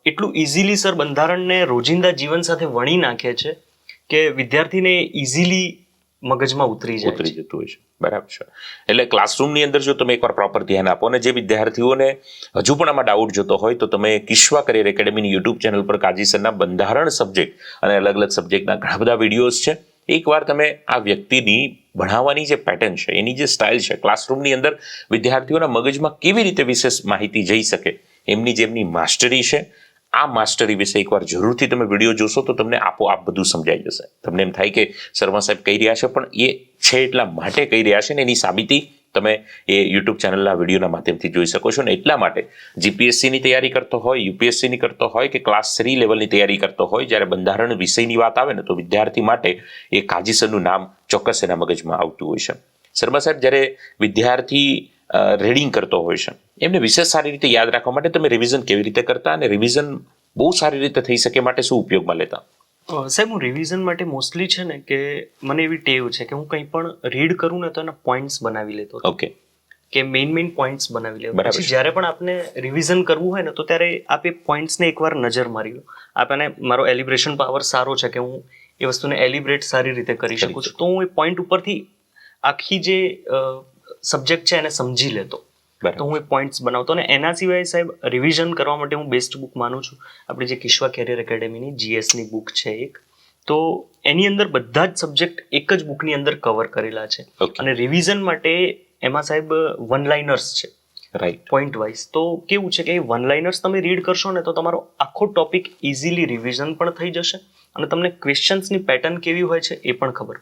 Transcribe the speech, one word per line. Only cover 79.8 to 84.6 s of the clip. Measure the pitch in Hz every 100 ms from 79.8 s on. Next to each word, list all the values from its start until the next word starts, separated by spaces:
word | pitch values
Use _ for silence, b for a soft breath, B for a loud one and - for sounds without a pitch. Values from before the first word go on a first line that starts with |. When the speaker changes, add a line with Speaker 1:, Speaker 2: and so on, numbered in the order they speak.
| 131
Speaker 1:
રીતે | 123 123
કરી | 113 113 117
શકું | - -
Speaker 2:
કરી | -
Speaker 1:
છું. | -
તો | 175
હું | 190
એ | 185
પોઇન્ટ | 156 160 180
ઉપરથી | 175 185 202 185 - _ _ b b b
આખી | 135 143 - 190
જે, | 165 190 185 - -
અ, | 135 131 131 - _ - -
સબ્જેક્ટ | - 143 135 165 -
છે |
એને | 170